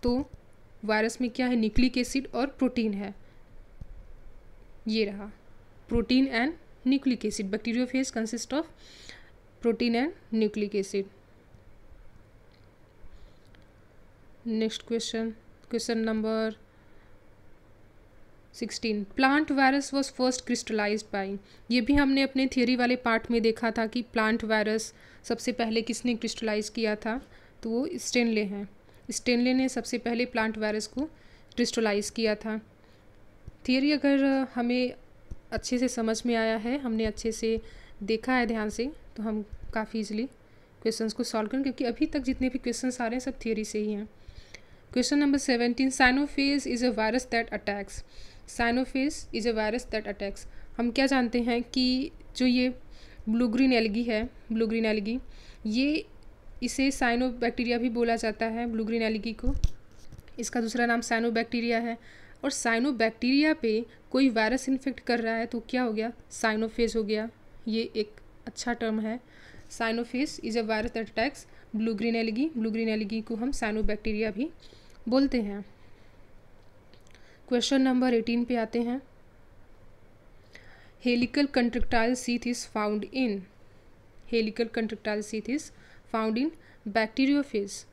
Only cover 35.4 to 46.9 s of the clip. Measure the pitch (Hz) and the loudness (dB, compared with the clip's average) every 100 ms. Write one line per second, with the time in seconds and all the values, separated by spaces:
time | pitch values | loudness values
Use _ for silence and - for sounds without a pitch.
35.4 | - 220 - 247 254 - 220 220 240 233 | -8 -6 -2 0 0 0 0 0 0 2
36.4 | 220 220 220 277 262 220 220 208 226 220 | 2 0 -2 -2 -2 0 0 -2 -4 -2
37.4 | 226 226 - - - - 196 220 240 254 | 0 -2 -4 -18 -18 -12 -2 0 2 2
38.4 | 233 226 214 202 247 311 - - 214 214 | 2 0 -2 -2 -6 -6 -16 -6 -4 -4
39.4 | 208 - - 226 214 226 208 214 262 - | -6 -10 -6 -4 -4 -4 -4 -4 -4 -8
40.4 | - - - - 226 220 226 214 240 226 | -20 -20 -20 -6 -4 -2 -2 -2 -2 -2
41.4 | 214 262 269 247 254 233 302 302 262 254 | 0 0 -2 0 -2 0 0 0 -2 0
42.4 | 254 254 240 233 254 247 233 247 254 - | 0 0 -4 -2 -2 -2 -2 -2 -4 -6
43.4 | 226 220 214 214 214 208 214 - - - | -2 -2 -2 -2 -2 -4 -6 -14 -20 -18
44.4 | - - - - - - 247 294 285 277 | -20 -20 -20 -20 -4 0 2 4 4 4
45.4 | - 240 240 240 269 254 254 262 285 - | 4 4 4 2 0 6 6 6 2 2
46.4 | 277 285 - 233 254 | 2 2 0 0 0